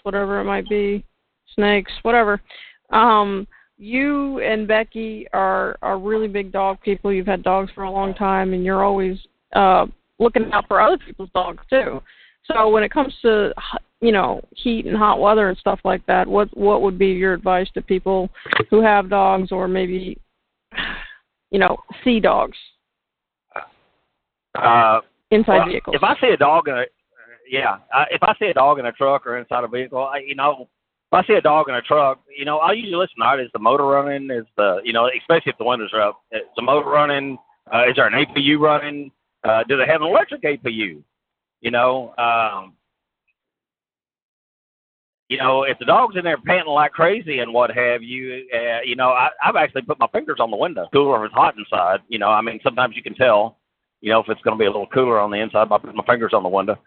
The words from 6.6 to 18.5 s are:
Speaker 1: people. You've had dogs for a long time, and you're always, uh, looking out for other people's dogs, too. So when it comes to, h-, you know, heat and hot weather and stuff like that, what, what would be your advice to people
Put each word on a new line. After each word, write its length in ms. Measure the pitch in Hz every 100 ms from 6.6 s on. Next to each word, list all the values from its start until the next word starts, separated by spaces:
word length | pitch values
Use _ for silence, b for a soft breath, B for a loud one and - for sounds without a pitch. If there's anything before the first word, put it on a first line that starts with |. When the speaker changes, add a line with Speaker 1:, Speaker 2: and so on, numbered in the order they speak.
| 196 190
Speaker 1:
people. 300 | - 196 202
You've 160 | 190 185
had 160 | 185
dogs 280 | 185 190 196 -
for 80 |
a 80 | 190
long 220 | 196 196
time, 400 | 190 196 190 190
and 100 | 185
you're 200 | 185 190
always, 340 | 196 196 190 190 - _ _
uh, 320 | - 190 185 - - _ -
looking 340 | 233 233 220
out 160 | 208 -
for 120 | 196
other 180 | 214 370
people's 340 | - - 190
dogs, 300 | 185 180 165 -
too. 320 | 262 208 135 - b b b -
So 240 | 220 220
when 140 | 214
it 80 | 208
comes 220 | 311 277 -
to, 320 | 233 214 196 -
h-, 240 | - - - _
you 100 | 226
know, 300 | 202 - - - -
heat 300 | 240 226 -
and 100 | 214
hot 220 | 214 -
weather 300 | 202 220 196
and 80 | 185
stuff 200 | 202 196
like 200 | 185 185 -
that, 200 | 185 185
what, 280 | 202 202 -
what 240 | 202 208
would 160 | 196 180
be 100 | 190
your 260 | 185 190
advice 340 | 180 190 185 190 -
to 60 |
people 480 | - 185 190 190 185 B B